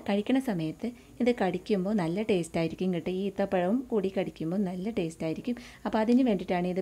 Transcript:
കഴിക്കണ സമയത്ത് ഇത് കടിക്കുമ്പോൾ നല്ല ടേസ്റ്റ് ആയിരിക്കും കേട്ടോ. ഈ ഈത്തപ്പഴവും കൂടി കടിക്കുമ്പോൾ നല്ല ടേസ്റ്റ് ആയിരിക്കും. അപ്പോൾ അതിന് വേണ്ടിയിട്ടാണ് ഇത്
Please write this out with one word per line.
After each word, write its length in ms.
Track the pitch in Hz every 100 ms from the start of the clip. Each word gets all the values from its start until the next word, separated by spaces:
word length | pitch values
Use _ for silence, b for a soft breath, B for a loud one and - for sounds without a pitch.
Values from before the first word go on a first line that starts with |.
| -
കഴിക്കണ 280 | 202 208 262 262
സമയത്ത് 380 | 180 160 151 233 240 B B
ഇത് 100 | 240 240
കടിക്കുമ്പോൾ 540 | 185 185 - 202 185 220
നല്ല 220 | 165 175 220
ടേസ്റ്റ് 280 | 190 165 170
ആയിരിക്കും 320 | 165 160 185
കേട്ടോ. 180 | 175 151
ഈ 120 | 185 196
ഈത്തപ്പഴവും 500 | 196 196 185 175 247 262
കൂടി 180 | 220 190 190
കടിക്കുമ്പോൾ 420 | 165 - 160 190 185
നല്ല 160 | 185 196 220
ടേസ്റ്റ് 260 | 165 165 160
ആയിരിക്കും. 280 | 160 240 240 B B 214
അപ്പോൾ 140 | 220
അതിന് 200 | 220 240 262
വേണ്ടിയിട്ടാണ് 380 | 196 185 180 180
ഇത് 140 | 180